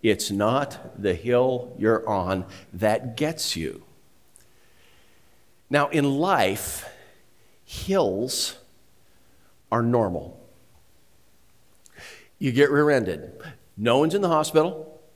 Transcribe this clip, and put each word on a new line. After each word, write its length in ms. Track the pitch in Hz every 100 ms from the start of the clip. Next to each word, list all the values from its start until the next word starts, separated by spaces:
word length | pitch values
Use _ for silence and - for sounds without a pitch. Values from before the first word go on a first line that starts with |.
It's 300 | 110 98 -
not 680 | 101 104 131 139 - - -
the 140 | 101
hill 640 | 87 120 123 127 127 123 -
you're 320 | 107 113 110
on 340 | 101 90 95 95 - -
that 420 | 92 107 107 123 113
gets 400 | 151 160 - -
you. 280 | 78 - - - _ _ _ _ _ _ _ _ _ _ _ _ _ _ _ _ _
Now, 200 | 143 143
in 280 | 151 143 139
life, 720 | 180 170 95 98 - - - - - _ _ _ _ _
hills 920 | - - - 190 120 95 127 - - - _ _ _ _ _ _ _ _ _ _ _
are 120 | 113
normal. 600 | 120 120 104 87 - - - _ _ _ _ _ _ _ _ _ _ _ _ _ - - - - - _
You 120 | 135
get 200 | 120 143
rear-ended. 680 | 143 151 135 98 78 - - 160 - _ -
No 220 | 113 127
one's 160 | 160 196
in 80 |
the 60 | 190
hospital. 680 | 160 156 156 165 - - - -